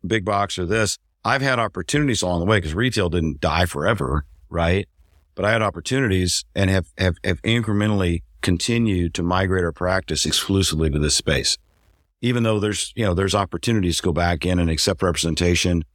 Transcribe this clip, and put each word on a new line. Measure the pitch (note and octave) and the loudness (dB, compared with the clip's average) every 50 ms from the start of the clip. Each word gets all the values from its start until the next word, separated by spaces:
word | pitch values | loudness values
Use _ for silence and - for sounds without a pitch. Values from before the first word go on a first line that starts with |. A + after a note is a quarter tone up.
| - | -2
big | F2 A2 A2 F2+ | -2 -2 -2 0
box | G#2+ G2+ G2+ G2+ G2 - - | 0 0 0 -2 -2 -4 -6
or | F2+ | -4
this, | E2+ G#2 A2+ G#2+ G2+ - - _ _ _ _ - | -2 0 0 0 0 -2 -8 _ _ _ _ -2
I've | A2 B2+ C#3 | -2 0 0
had | C3+ C#3 B2+ | 0 0 0
opportunities | A#2+ A2+ G2+ - F#2 F2+ - - D3 D3+ C#3 A2+ - | 0 -2 -4 -4 -8 -6 -2 0 0 2 0 0 0
along | - F2+ F2 E2+ | 0 0 0 0
the | E2+ | 2
way | G2 A2 G2+ | 2 2 2
'cause | D#2+ D#2 D2+ | 2 -2 -2
retail | F2+ A#2+ B2+ A2 A2 F#2+ F2 | -2 -2 0 0 0 0 0
didn't | D#2+ F2+ D#2+ D#2 C#2 C#2 | 0 0 0 -2 -2 -2
die | - E2 D2 E2+ F2+ | -2 0 2 2 0
forever, | E2+ - C#2+ D2+ G2+ A#2 G2+ C#2+ B1+ C#2 D2+ - - - - - - | 0 0 -2 0 0 0 0 -2 -2 -2 -2 -4 -6 -18 -20 -20 -8
right? | E2+ E2+ E2 E2+ F2+ G2 - _ _ _ - _ _ _ _ _ _ | -4 -2 0 2 0 0 -2 _ _ _ -20 _ _ _ _ _ _
But | - F#2 | -2 0
I | G#2 A2+ | 0 2
had | A#2 | 2
opportunities | A2 G2+ D#2 E2+ E2 - C3 C3+ C3+ A2 F#2+ F#2 F#2 F2 - - - _ _ | 0 -2 -4 -6 -6 -2 -2 0 2 2 2 2 2 0 0 -4 -6 _ _
and | - G2 F#2 | 0 2 4
have, | F#2+ F#2+ F2 - _ | 2 0 0 -4 _
have, | - F#2+ F#2 D#2+ - - | 0 0 0 0 -2 -4
have | G2+ F2+ D#2 - | -4 -4 -2 -2
incrementally | A2 A2+ A#2+ A2+ A2 G#2 G2+ G#2 G#2+ G#2+ G2+ F#2 F2 E2+ E2 - _ - - | 0 0 0 0 0 0 0 0 0 0 0 0 0 0 -2 -6 _ -12 -4
continued | - - F2+ E2+ - - A#2 A#2 A#2 A2 F#2+ F2+ F2 E2 - | 0 0 0 0 0 0 0 2 2 2 2 0 0 -2 -2
to | - E2+ | -4 -2
migrate | F2 F2+ F#2 F#2+ F#2 F#2+ F#2 F2 | 0 0 0 2 2 0 0 0
our | E2 | -2
practice | D#2+ - F2 F2+ F#2+ F#2+ - - D#2+ D2 - | -4 -2 -2 0 0 -2 -2 -2 -4 -2 -2
exclusively | D#2 D2+ - - - G2 G2 F#2 - D#2 D2+ D#2+ D#2 | -2 -2 -2 0 2 2 2 2 2 0 0 0 0
to | C#2+ D2 | 0 0
this | D2 D2 C#2+ | 0 0 0
space. | - - - D2 - - - - - _ _ _ _ _ _ _ _ _ _ _ _ - | 0 0 0 -2 0 0 -2 -4 -4 _ _ _ _ _ _ _ _ _ _ _ _ -2
Even | A#2+ B2 A#2+ A#2 | -2 0 0 0
though | A2+ A2 G#2 | 0 0 0
there's, | G2+ G#2+ G2+ - - - - | 0 -2 -2 -4 -6 -8 -4
you | - A2+ | -2 0
know, | G2 F2 | 0 2
there's | E2+ G2 F#2+ F2 | 2 0 2 2
opportunities | G#2 G2 - - E2+ - A#2+ A#2 G#2+ F#2 F2 E2 | 0 0 -2 -4 -4 -2 0 0 2 2 0 0
to | - - | 0 0
go | F#2 | 0
back | D#2+ E2 E2+ F2 F2 D#2 - | 0 2 2 2 0 0 0
in | F2+ F2+ F2+ | 0 2 2
and | E2+ E2 | 2 2
accept | D#2+ D2+ - G2+ F#2+ - | 0 0 0 -2 0 0
representation. | F#2+ F2+ E2 - - E2 D#2 - F2+ F2 F2 E2+ - F#2 F2 E2 D#2 _ _ | 0 0 0 0 -2 -2 0 2 2 2 2 2 2 0 0 0 -2 _ _